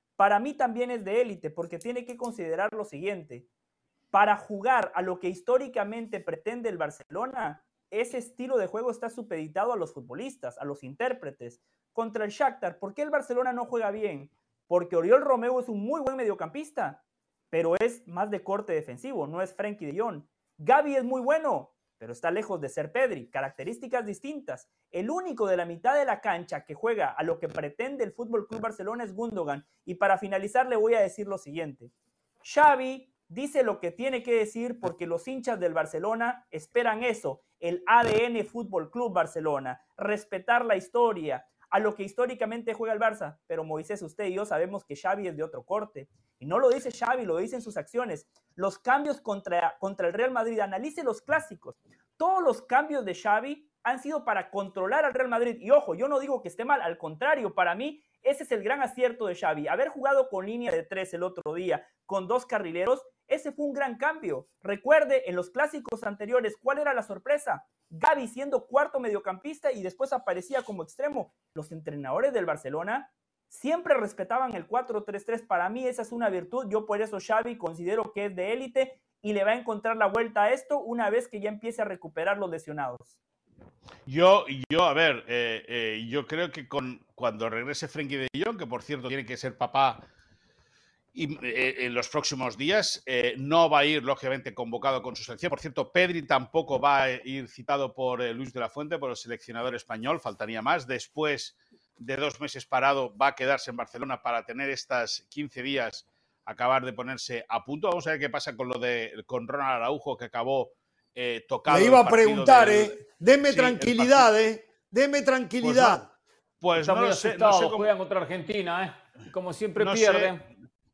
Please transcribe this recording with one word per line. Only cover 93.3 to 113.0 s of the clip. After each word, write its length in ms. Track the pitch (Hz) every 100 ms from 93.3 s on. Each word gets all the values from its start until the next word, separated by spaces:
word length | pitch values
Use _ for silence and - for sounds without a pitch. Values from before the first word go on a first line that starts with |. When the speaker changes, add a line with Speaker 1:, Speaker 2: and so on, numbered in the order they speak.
| 120
Speaker 2:
no 320 | 139 165 165
va 100 | 147
a 60 | 143
ir, 180 | 151
lógicamente, 500 | 123 135 131 135 127
convocado 480 | 107 120 120 139 131
con 140 | 127 113
su 80 |
selección. 260 | - 113 175
Por 100 | 139
cierto, 300 | 156 135 131
Pedri 300 | 180 180 170 139
tampoco 520 | 135 127 160 151 131
va 240 | 143 139
a 80 | 131
ir 360 | 127 131 135 120
citado 480 | - 120 143 135 -
por, 260 | 127 123
eh, 120 | 120
Luis 200 | 117 131
de 60 | 127
la 100 | 117
Fuente, 300 | 143 151 165
por 100 | 135
el 60 | 117
seleccionador 580 | 117 113 - 117 123
español, 460 | 120 - 113 123 165
faltaría 420 | 120 101 110 113
más. 240 | 117 151 123
Después 720 | 123 - 151 151 135 - _ _ _ _ _
de 180 | 117 135
dos 220 | 147 123
meses 260 | 143 135 -
parado, 500 | 127 135 139 123 104
va 100 | 139
a 80 | 139
quedarse 360 | 131 135 -
en 60 | 120
Barcelona 440 | 117 - 135 127
para 240 | 127 117 110
tener 240 | 120 139
estas 560 | 131 - 127 113 - _
quince 320 | 147 147 131
días, 420 | 127 139 113 - - _ _ _ -
acabar 400 | 110 123 131 127
de 80 |
ponerse 520 | 113 123 127 - 117 -
a 160 | 113 120
punto. 220 | 151 196
Vamos 160 | 175 160
a 60 |
ver 80 | 151
qué 100 | 143
pasa 260 | 143 147 117
con 120 | 127
lo 100 | 123
de, 320 | 123 120 113 110 -
con 220 | 123 113
Ronald 300 | 143 135 123
Araujo, 380 | 120 147 - 117
que 80 | 117
acabó, 480 | 117 120 135 120 _ _ _ _ 127
eh, 300 | 123 117 -
tocado 320 | - 151 147
Speaker 3:
Le 60 | 233
iba 140 | 254
Speaker 2:
el 40 | 240
Speaker 3:
a 40 |
Speaker 2:
partido 160 | 226 220
Speaker 3:
preguntar, 400 | 208 180 254 214
Speaker 2:
del 240 | 208 208
Speaker 3:
eh. 160 | -